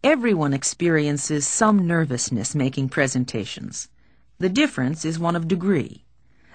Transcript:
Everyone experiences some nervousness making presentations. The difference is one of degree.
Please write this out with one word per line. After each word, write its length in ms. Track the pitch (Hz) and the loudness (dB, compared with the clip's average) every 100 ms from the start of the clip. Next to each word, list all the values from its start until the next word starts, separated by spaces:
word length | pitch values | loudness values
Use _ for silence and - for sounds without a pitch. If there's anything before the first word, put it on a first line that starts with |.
Everyone 500 | 269 302 233 190 147 | 4 2 2 2 2
experiences 920 | 135 - - 175 160 147 147 - 151 143 | 0 -2 -2 2 2 2 -2 -2 -2 -2
some 400 | - 220 208 175 | 2 4 4 4
nervousness 680 | 170 156 123 - 120 120 | 2 0 -2 -2 -4 -2
making 360 | 151 131 131 135 | 0 0 0 -2
presentations. 960 | - 139 127 123 117 95 - - - - _ _ _ _ _ | 0 0 0 -2 -4 -6 -10 -12 -12 -14 _ _ _ _ _
The 100 | 190 | -2
difference 560 | 202 294 - 127 160 160 | 2 0 0 -2 -2 -4
is 120 | 165 | -2
one 200 | 170 170 | -2 -2
of 100 | 165 | 0
degree. 540 | 175 185 180 95 - _ _ _ _ _ | 0 2 0 -2 -10 _ _ _ _ _